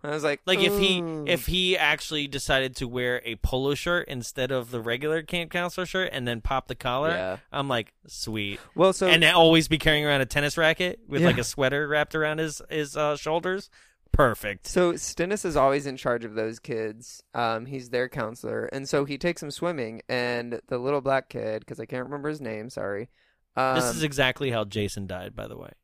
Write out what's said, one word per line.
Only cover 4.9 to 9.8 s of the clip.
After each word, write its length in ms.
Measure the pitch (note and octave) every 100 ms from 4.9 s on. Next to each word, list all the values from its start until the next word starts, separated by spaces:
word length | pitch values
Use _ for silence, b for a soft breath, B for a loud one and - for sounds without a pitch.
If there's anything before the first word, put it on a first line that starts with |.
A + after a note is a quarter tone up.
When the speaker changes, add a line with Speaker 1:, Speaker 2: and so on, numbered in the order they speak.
| B2 D3+ D#3+
Speaker 2:
camp 300 | D3+ F3 E3
counselor 340 | F3+ F3 - F3+
shirt 240 | F#3 F#3
and 140 | - A#2+
then 140 | A#2
pop 260 | - C3+ -
the 60 |
collar, 360 | B2 C3 B2 D#3
Speaker 1:
Yeah. 280 | F3 F#2 F#2+ _
Speaker 2:
I'm 160 | C#3 C#3
like, 260 | B2 G#2+ _ -
"Sweet." 520 | - - A2 G2+ G2+ - -
Speaker 1:
Well, 160 | F#3
so 140 | F#3 F#3+
Speaker 2:
And 160 | E3 D#3+
always 420 | F3 E3 E3 D#3
be 100 |
carrying 280 | D#3